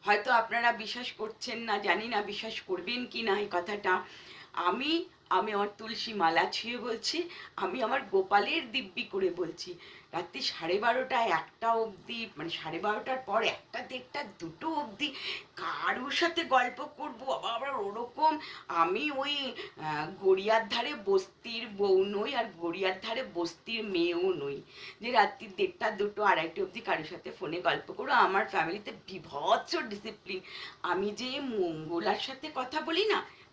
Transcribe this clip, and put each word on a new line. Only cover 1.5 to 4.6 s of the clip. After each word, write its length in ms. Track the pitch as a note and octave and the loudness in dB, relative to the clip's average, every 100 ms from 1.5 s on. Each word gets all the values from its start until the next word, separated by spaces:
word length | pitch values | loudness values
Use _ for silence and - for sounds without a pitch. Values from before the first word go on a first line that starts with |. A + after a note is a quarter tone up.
| A3+ | -6
না, 180 | A3+ G#3 | -2 0
জানি 300 | G3+ F3+ A#3 | 2 2 2
না 140 | G#3 | -2
বিশ্বাস 400 | G3+ G3+ A3 - | -2 -4 -6 -8
করবেন 440 | - F3+ A#3 B3 B3 | -4 -4 -2 -4 -4
কি 160 | A#3+ | -2
না 180 | A3+ G#3 | 2 2
এই 80 | G3+ | 2
কথাটা। 520 | F3 F3 G#3 G3 G#3 - - - - - | 0 -2 -2 2 2 0 -14 -18 -18 -8
আমি, 520 | - | 0